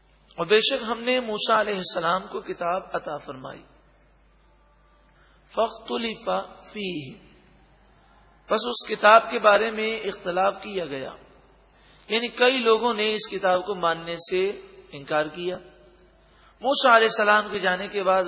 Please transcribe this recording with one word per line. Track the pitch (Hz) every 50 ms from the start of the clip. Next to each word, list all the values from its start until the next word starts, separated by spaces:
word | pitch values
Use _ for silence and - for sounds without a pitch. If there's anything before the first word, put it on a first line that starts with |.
| _ _ _ _ _ _ - -
اور | 170
بے | 165 208 220
شک | 220 - 277 254 226 214
ہم | 233 226
نے | 233 240 254 254
موسیٰ | 247 226 214 208 - - 226 220
علیہ | 214 208 208 190
السلام | 180 - - 185 165 165 175 185 190 208
کو | - -
کتاب | - - 180 - 175 170 175 190 185 - -
عطا | 170 - 170 156 143
فرمائی۔ | - - 139 131 131 135 - - - - _ _ _ _ _ _ _ _ _ _ _ _ _ _ _ _ _ _ _ _ _ _ _ _ _ _ _ _ _ _ _ _ _ _ _ _
فَاخْتُلِفَ | - - 220 226 226 - - - 240 240 233 233 220 220 - - 185 190 196 - - - -
فِيهِ، | - - 214 208 185 175 156 143 127 117 - - - - _ _ _ _ _ _ _ _ _ _ _ _ _ _ _ _ _ _ _ _ _ _ -
پس | 202 220 226 240
اس | - - - -
کتاب | 220 - - 208 214 - - -
کے | - 240
بارے | 202 214 202 202 214 226
میں | 220 214 220 220 226 220 208
اختلاف | 190 190 - - 185 175 180 190 202 196 -
کیا | - 214 202 190 170
گیا، | 147 139 135 131 120 82 82 - - - - _ _ _ _ _ _ _ _ _ - - _ _ -
یعنی | 202 226 240 233 226 -
کئی | 247 247 262 262
لوگوں | 233 226 226 220 226 240 233
نے | 208 214 220 214
اس | 214 - -
کتاب | 208 185 190 190 185 180 180
کو | 190 208
ماننے | 185 175 170 165 165 165 165 170 165 165 -
سے | 190 185 185 196 208 - - - - - - -
انکار | - 143 139 - 156 151 151 156 151
کیا۔ | 175 175 175 180 196 - - - - - - - _ - _ _ _ _ _ _ _ _ _ _ _
موسیٰ | - 247 277 - - 262 233
علیہ | 226 220 220
السلام | 220 - 214 208 208 214 208 208
کے | 196 202
جانے | 180 190 180 180 196 202
کے | 202 202 190
بعد | 185 190 190 185